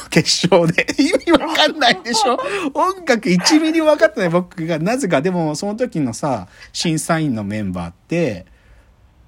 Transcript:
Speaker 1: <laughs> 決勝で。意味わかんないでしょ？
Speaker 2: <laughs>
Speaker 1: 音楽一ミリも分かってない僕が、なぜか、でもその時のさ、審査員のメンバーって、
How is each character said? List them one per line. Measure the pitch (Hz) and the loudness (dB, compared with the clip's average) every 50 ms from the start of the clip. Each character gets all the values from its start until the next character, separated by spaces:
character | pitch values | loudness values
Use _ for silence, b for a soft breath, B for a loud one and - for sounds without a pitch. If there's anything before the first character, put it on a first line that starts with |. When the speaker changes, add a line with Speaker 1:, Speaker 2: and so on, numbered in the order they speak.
Speaker 1:
<laughs> | - - | -4 0
決 | - 170 147 - - - - 170 | 2 2 2 2 0 0 2 4
勝 | - 175 170 160 | 4 4 4 4
で。 | 165 - - - 294 - | 2 0 -2 -2 0 0
意 | 277 302 | 2 2
味 | 370 - - - | 2 0 2 4
わ | 330 277 | 2 2
か | - 311 320 - 311 302 | 2 0 0 2 0 0
ん | - 311 | 2 2
な | 269 233 | 2 2
い | - 370 339 | 2 0 -2
で | 226 240 | -4 -2
し | - 427 381 | 0 0 0
ょ？ | 240 - 523 554 403 403 | 0 0 -2 -4 -4 -4
Speaker 2:
<laughs> | 359 285 - 285 | -4 -4 -2 0
Speaker 1:
音 | 320 370 381 381 349 | 0 0 0 -2 0
楽 | 285 254 220 - 254 | 0 0 2 2 2
一 | 180 175 180 - 311 302 | 0 2 2 4 4 4
ミ | 320 320 320 | 4 2 0
リ | 330 | 2
も | 320 302 | 4 4
分 | 302 294 | 4 4
か | 330 | 4
っ | 311 - | 2 2
て | - | 2
な | 196 170 | -2 0
い | |
僕 | 160 180 180 180 - - 160 160 | 0 0 -2 -2 -6 -8 -6 -4
が、 | 170 151 | -2 -2
な | 156 190 240 262 | 0 -2 -2 -2
ぜ | - 190 | 0 0
か、 | 175 135 139 | 0 0 0
で | 190 | 0
も | 185 180 165 151 151 | 0 -2 -2 -2 -4
そ | - - | -4 -6
の | 202 208 | -6 -4
時 | 220 247 247 - 165 | -4 -4 -4 -2 -2
の | 143 120 113 | -2 -4 -4
さ、 | - - 151 127 107 92 - B B B B B | -4 -4 -4 -4 -4 -6 -10 B B B B B
審 | - - 175 156 156 | -4 -2 -2 -2 -2
査 | - - 170 160 | -2 -2 0 0
員 | 156 147 120 | 0 -2 -2
の | 110 104 | -4 -4
メ | 98 107 107 | -4 -6 -6
ン | 107 95 | -4 -6
バ | 90 90 87 87 | -6 -6 -8 -10
ー | |
っ | - _ _ - | -12 _ _ -4
て、 | - 170 170 135 104 87 - - b b b b b b b b b b _ _ _ _ _ | -2 -2 -2 -2 -4 -6 -12 -18 b b b b b b b b b b _ _ _ _ _